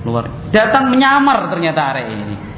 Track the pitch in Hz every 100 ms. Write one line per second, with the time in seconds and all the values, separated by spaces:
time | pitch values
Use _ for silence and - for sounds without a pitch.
0 | 117 117 - - - 214 220 269 262 254
1 | 269 277 277 233 180 180 165 156 139 135
2 | 113 107 104 101 101